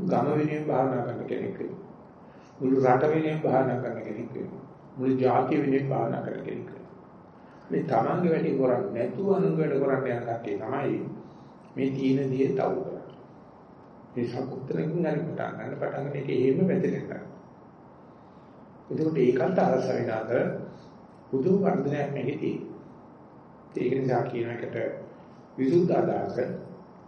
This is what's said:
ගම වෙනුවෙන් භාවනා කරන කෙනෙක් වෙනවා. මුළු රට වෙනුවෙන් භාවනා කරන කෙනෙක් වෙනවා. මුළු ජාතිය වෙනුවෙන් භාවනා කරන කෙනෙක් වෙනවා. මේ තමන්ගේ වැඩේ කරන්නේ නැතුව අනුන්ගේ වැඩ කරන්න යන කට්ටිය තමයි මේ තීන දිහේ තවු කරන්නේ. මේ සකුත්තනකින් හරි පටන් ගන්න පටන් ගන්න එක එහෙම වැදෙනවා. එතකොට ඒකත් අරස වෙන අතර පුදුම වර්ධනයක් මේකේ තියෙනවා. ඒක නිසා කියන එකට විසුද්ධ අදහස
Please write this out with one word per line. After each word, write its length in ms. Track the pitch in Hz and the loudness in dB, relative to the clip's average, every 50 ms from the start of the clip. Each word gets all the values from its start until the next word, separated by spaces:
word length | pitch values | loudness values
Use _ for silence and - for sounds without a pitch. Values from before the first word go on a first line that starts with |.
ගම 260 | 185 - 127 123 135 | -2 0 2 2 2
වෙනුවෙන් 380 | 147 156 151 151 151 151 151 151 | 2 2 2 2 0 0 -2 -2
භාවනා 360 | 147 131 127 135 135 127 120 - | 0 2 2 2 2 2 0 -2
කරන 200 | - 110 107 - | -4 -4 -6 -6
කෙනෙක් 320 | - 113 107 110 - - | -4 -4 -4 -4 -6 -6
වෙනවා. 240 | - - - - - - - - - - - - - - - - - - - - | -6 -8 -8 -8 -12 -14 -18 -18 -20 -20 -20 -20 -20 -20 -20 -20 -20 -20 -18 -8
මුළු 220 | - 135 131 135 135 | -2 2 4 4 6
රට 240 | 131 127 - 135 156 | 6 6 6 6 6
වෙනුවෙන් 360 | 156 156 160 156 156 156 156 | 4 4 4 2 0 0 0
භාවනා 360 | 151 143 127 131 131 123 120 | 2 2 4 4 4 2 0
කරන 220 | 120 120 117 113 113 | -2 -2 -4 -6 -6
කෙනෙක් 300 | - 107 104 113 123 - | -8 -8 -8 -8 -8 -8
වෙනවා. 320 | - - - - - - - - - - - - | -8 -8 -8 -8 -10 -14 -16 -16 -20 -20 -20 -16
මුළු 220 | - 131 127 131 131 | -8 -2 0 2 2
ජාතිය 440 | 123 127 127 127 143 139 - 160 143 | 4 4 4 4 4 2 2 2 2
වෙනුවෙන් 280 | 135 135 131 135 139 | 2 2 2 2 2
භාවනා 340 | 135 127 117 113 117 - - | 0 0 0 0 -2 -2 -4
කරන 200 | - 110 110 - | -4 -6 -6 -6
කෙනෙක් 240 | - 113 107 - - | -8 -8 -8 -8 -10
වෙනවා. 160 | - - - - - - - - - - - - - - - - - - - - | -12 -14 -16 -16 -18 -20 -20 -20 -20 -20 -20 -20 -20 -20 -20 -20 -20 -20 -18 -8
මේ 180 | - - - - | -4 -2 -2 0
තමන්ගේ 480 | - 113 110 123 143 170 175 180 170 | 2 2 2 2 2 0 2 2 2
වැඩේ 240 | 160 143 - 151 135 | 2 2 2 0 0
කරන්නේ 360 | 131 131 127 120 - - - | 2 2 2 2 2 0 -2
නැතුව 360 | 113 117 127 - - - 190 196 | -2 -2 -4 -4 -2 -2 2 2
අනුන්ගේ 380 | 190 175 165 160 156 160 156 | 2 4 4 2 2 2 0
වැඩ 140 | 143 139 135 139 135 135 | 2 2 2 2 2 2
කරන්න 100 | 135 123 123 | 2 0 -2
යන 140 | 120 113 113 | -4 -4 -4
කට්ටිය 340 | 113 113 - - 104 101 | -6 -6 -6 -6 -6 -6
තමයි 400 | - 107 117 135 135 135 - - - 185 - - - - - - - - - - - - - | -6 -4 -4 -4 -2 -2 -2 -2 -2 -4 -8 -10 -12 -14 -18 -20 -20 -20 -20 -20 -20 -20 -10
මේ 180 | - 131 135 135 | -4 -2 -2 -2
තීන 300 | 131 135 135 131 131 143 139 | 0 0 2 2 2 2 2
දිහේ 260 | 131 127 131 135 - | 0 2 2 2 2
තවු 280 | - - 107 95 92 92 | 2 2 0 0 0 -2
කරන්නේ. 220 | - - - - - - - - - - - - - - - - - - - - - - - - - - | -4 -6 -8 -10 -12 -16 -18 -20 -20 -20 -20 -20 -20 -20 -20 -20 -20 -20 -20 -20 -20 -20 -20 -20 -18 -10
මේ 160 | - 123 120 | -4 -4 -4
සකුත්තනකින් 640 | - - - - 135 - - - 151 156 160 160 160 165 170 | -4 -4 -6 -6 -6 -8 -10 -6 -4 -2 -2 -2 0 0 0
හරි 180 | 165 151 - - | 0 0 0 -2
පටන් 340 | - - - - - 57 - | -2 -4 -4 -4 -6 -6 -6
ගන්න 200 | - 110 127 143 | -8 -8 -8 -6
පටන් 280 | 135 143 - - 135 | -4 -4 -4 -4 -4
ගන්න 160 | 143 143 143 | -6 -6 -6
එක 120 | 143 131 - | -6 -4 -2
එහෙම 280 | 131 127 131 135 135 - | 0 2 4 4 4 4
වැදෙනවා. 600 | - - 139 - 147 135 - - - - - - - - - - - - - - - - - - - - - - - - - - - - - - - - - - - - - - - | 4 4 4 2 2 0 -2 -2 -6 -8 -10 -10 -12 -14 -16 -18 -20 -20 -20 -20 -20 -20 -20 -20 -20 -20 -20 -20 -20 -20 -20 -20 -20 -20 -20 -20 -20 -20 -20 -20 -20 -20 -20 -18 -10
එතකොට 320 | - 143 127 156 156 156 | -6 -2 0 0 2 4
ඒකත් 420 | - 123 123 120 - 165 180 - 196 | 4 4 4 4 4 2 2 4 4
අරස 280 | - 131 131 - - | 4 4 4 2 2
වෙන 240 | 127 120 120 117 113 | 0 -2 -2 -2 -2
අතර 280 | 113 110 - 117 120 - 185 185 - - - - - - - - - - - - - - - | -2 -4 -2 0 0 2 2 0 -2 -6 -8 -10 -14 -18 -20 -20 -20 -20 -20 -20 -20 -20 -10
පුදුම 300 | - - 135 - 185 190 | -4 -2 0 4 4 4
වර්ධනයක් 520 | - 175 165 139 135 135 139 147 143 135 - | 4 4 2 2 0 0 0 -2 -2 -2 -4
මේකේ 280 | 139 131 120 - - | -4 -4 -4 -4 -4
තියෙනවා. 400 | - - - - - - - - - - - - - - - - - - - - - - - - - - - | -2 -2 -4 -4 -4 -6 -10 -12 -16 -16 -18 -20 -20 -20 -20 -20 -20 -20 -20 -20 -20 -20 -20 -20 -20 -18 -10
ඒක 220 | - - 127 123 127 | -6 -2 0 0 0
නිසා 300 | 131 127 123 123 117 117 | 0 0 2 0 0 0
කියන 260 | - - 120 113 113 | -2 -4 -4 -4 -4
එකට 260 | - - 131 117 117 113 110 104 - - - - - - - - - - - - - | -6 -8 -8 -6 -6 -4 -4 -4 -6 -8 -12 -14 -18 -20 -20 -20 -20 -20 -20 -12 -4
විසුද්ධ 400 | 135 131 135 170 175 - - - | 0 2 4 6 6 6 6 4
අදහස 440 | - - - - - - - - 120 - - - - - - - - - - - - - | 4 2 2 0 -2 -2 -4 -2 -2 -2 -2 -4 -8 -10 -12 -16 -18 -18 -20 -20 -20 -20